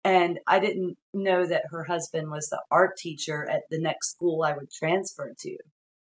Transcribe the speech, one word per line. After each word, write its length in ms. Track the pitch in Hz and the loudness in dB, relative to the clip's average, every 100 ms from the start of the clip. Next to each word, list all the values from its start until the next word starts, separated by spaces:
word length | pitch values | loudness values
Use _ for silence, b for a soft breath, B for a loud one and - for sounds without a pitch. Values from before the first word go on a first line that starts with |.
and 360 | 190 185 175 175 - | 2 4 4 0 2
I 120 | 190 | 4
didn't 380 | 202 185 180 175 _ | 4 0 -4 -6 _
know 320 | 202 196 180 175 | -2 2 4 4
that 200 | 170 - | 0 -2
her 140 | 165 | -8
husband 480 | 160 170 160 160 156 | -4 -4 -2 -4 -4
was 160 | 151 151 | -4 -4
the 140 | - - | -4 2
art 260 | 156 190 - | 4 4 2
teacher 500 | 175 143 - 151 147 | -10 -6 -6 -4 -2
at 140 | 156 - | -4 -4
the 100 | 160 | -4
next 300 | 156 - - | -2 0 -2
school 300 | - 175 160 | 0 0 2
I 120 | 156 | 0
would 180 | 147 143 | -2 -8
transfer 640 | - 160 190 185 - - - | -4 0 0 -2 -8 -10 -10
to. 200 | - - - _ _ _ | -12 -12 -16 _ _ _